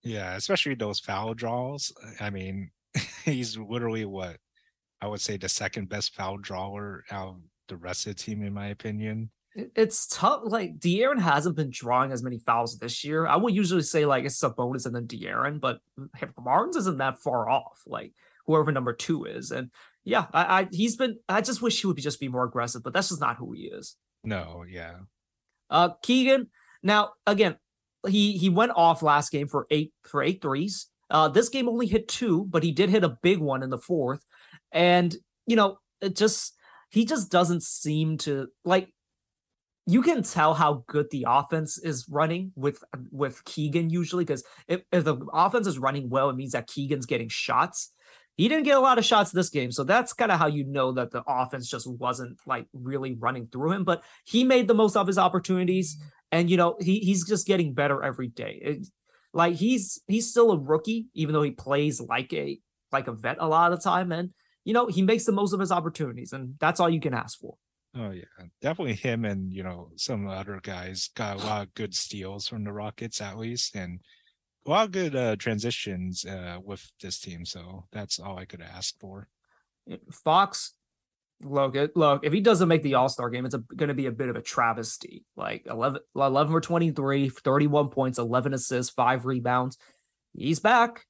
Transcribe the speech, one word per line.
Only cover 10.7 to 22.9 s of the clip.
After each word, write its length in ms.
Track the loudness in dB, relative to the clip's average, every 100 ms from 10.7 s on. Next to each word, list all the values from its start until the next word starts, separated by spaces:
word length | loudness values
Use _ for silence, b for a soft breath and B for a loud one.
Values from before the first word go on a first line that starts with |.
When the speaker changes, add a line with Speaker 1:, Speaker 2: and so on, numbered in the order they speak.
| -4
Speaker 2:
De'Aaron 400 | 0 2 2 2
hasn't 360 | 2 2 2 -2
been 140 | -4
drawing 400 | -6 0 0 2
as 120 | -2
many 160 | -6 -6
fouls 400 | 0 0 0 -4
this 240 | -8 -8
year. 240 | -4 -2 2
I 80 | 2
would 180 | 4
usually 300 | 2 2 2
say, 220 | 2 2 4
like, 200 | 2 0
it's 140 | -2
Sabonis 460 | -2 -2 -4 -2 -6
and 80 | -6
then 100 | -8
De'Aaron, 540 | -10 -6 -2 -2 -2
but 220 | -4 -6 _ -20 -18 -12 -12 -8
Barnes 400 | 0 2 2 -2
isn't 200 | -2 -2
that 220 | -4 -4
far 280 | -2 -2 2
off, 320 | 0 -2 _ -12
like, 280 | -12 -12 _ b b 2
whoever 260 | 2 4
number 220 | 0 -2
two 320 | -6 -2 -4 -4
is. 260 | -10 -8
And, 180 | -8 -10 b b b
yeah, 240 | -2 0 2
I, 280 | 0 2 2
I, 60 | 2
he's 240 | 0 0 2
been, 220 | -2 -2 -2
I 120 | 0
just 200 | 0 -2
wish 200 | 0 0
he 60 | -2
would 80 | -2
be, 60 |
just 180 | -4 -4
be 80 | -4
more 180 | -2 -2
aggressive, 360 | -2 -4 -6
but 120 | -2